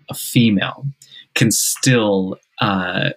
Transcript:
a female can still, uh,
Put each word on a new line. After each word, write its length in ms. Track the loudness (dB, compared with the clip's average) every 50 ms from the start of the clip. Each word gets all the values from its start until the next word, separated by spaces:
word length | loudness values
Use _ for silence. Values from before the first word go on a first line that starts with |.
| _ -14
a 40 | -12
female 720 | -10 -8 0 2 4 4 4 4 2 0 -2 -6 -8 -10 -10 -10 _ -16 -20 -20 -20 -18 _ -2
can 160 | 0 2 2
still, 880 | 2 0 -2 -2 -4 0 2 2 4 4 2 2 0 0 0 -2 -6 -10 _ _ _ -4
uh, 480 | -2 0 0 0 -2 -2 -2 -2 -2 -2 -4